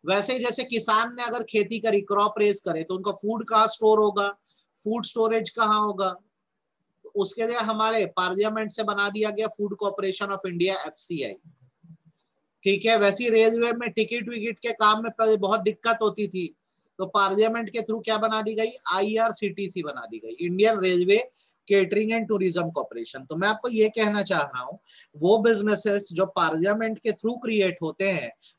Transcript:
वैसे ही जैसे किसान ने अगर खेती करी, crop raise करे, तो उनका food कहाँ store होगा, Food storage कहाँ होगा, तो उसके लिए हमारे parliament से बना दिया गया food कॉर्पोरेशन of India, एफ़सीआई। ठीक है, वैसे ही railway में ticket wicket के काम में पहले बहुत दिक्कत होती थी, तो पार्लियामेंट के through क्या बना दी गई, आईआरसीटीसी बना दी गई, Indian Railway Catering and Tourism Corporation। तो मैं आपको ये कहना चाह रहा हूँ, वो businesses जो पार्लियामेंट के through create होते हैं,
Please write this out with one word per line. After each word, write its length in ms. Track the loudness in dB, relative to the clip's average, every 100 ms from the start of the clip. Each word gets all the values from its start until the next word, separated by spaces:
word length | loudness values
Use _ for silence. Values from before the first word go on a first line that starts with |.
| 0
वैसे 280 | 0 0
ही 60 | 0
जैसे 240 | -2 -4
किसान 520 | -4 -4 0 0 0 -4
ने 80 |
अगर 200 | -6 -6
खेती 360 | -2 -2 0 -2
करी, 220 | 0 0
crop 320 | 2 2 2 2
raise 200 | 2 2
करे, 240 | -2 -4
तो 120 | -4 -4
उनका 160 | -4
food 360 | -4 -4 -4 2
कहाँ 200 | 4 4
store 320 | 4 4 6
होगा, 300 | 4 2 -2 -4 _ -20 _ _
Food 220 | -4 -2 -2
storage 440 | 0 2 2 -2
कहाँ 300 | -2 2 2
होगा, 300 | 0 0 -4 -4 _ _ _ _ _ _ _ _
तो 80 | -10 -4
उसके 320 | -4 -2 -2
लिए 80 | -2
हमारे 500 | -2 0 0 0 -2
parliament 680 | -2 -2 0 -2 -2 -6
से 120 | -4
बना 260 | -4 -2 -2
दिया 200 | 0 -2
गया 180 | -2 -4
food 280 | -4 -6 -2
कॉर्पोरेशन 500 | -4 -2 -4 -4 -4
of 140 | -4 -6
India, 280 | -2 0 0
एफ़सीआई। 580 | -6 -8 -8 -6 -6 -8 -18 _ _ _ -20 -20 _ _ _ _ _ _
ठीक 220 | -2 0 2
है, 120 | 4
वैसे 260 | 4 2
ही 60 | 2
railway 440 | 4 4 4 0
में 180 | -2 -4
ticket 380 | -2 -2 -2 -6
wicket 300 | -6 -6 -6
के 120 | -6
काम 320 | 2 2 2
में 80 | -2
पहले 260 | 0 2 2
बहुत 220 | 2 2
दिक्कत 400 | 0 -2 -2 2
होती 260 | 0 0 -6
थी, 280 | -4 -8 _ _ _ _ -10
तो 80 | -4
पार्लियामेंट 640 | 0 2 4 2 2 -4
के 100 | -6
through 240 | -4 -4
क्या 140 | -2 0
बना 240 | 0 0
दी 120 | -2
गई, 180 | -2 -2 -4 -4
आईआरसीटीसी 880 | 0 0 2 0 0 -4 -4 -8 -6
बना 220 | -8 -8 -12
दी 140 | -12
गई, 140 | -12
Indian 460 | -6 -4 2 4 4
Railway 520 | 2 2 4 2 2 -10 -20 _ 2
Catering 440 | 2 4 0 0
and 160 | -2 -2
Tourism 420 | 0 0 0 -4
Corporation। 560 | -4 -8 -8 -10 -12 -10
तो 100 | -2
मैं 120 | 0
आपको 220 | 0 -2
ये 200 | 2 2
कहना 340 | 4 2 2
चाह 180 | 0 0
रहा 220 | 0 -6
हूँ, 160 | -10 -14 _ -20 -20 -2
वो 200 | 4 6
businesses 720 | 6 2 2 0 0 -2 -2
जो 140 | -2 0
पार्लियामेंट 720 | 2 0 2 0 0 -2 -4
के 120 | -4
through 260 | -2 -4 -4
create 400 | -2 2 2 0
होते 300 | -6 -2 -2
हैं, 200 | -2 -4 -12 -20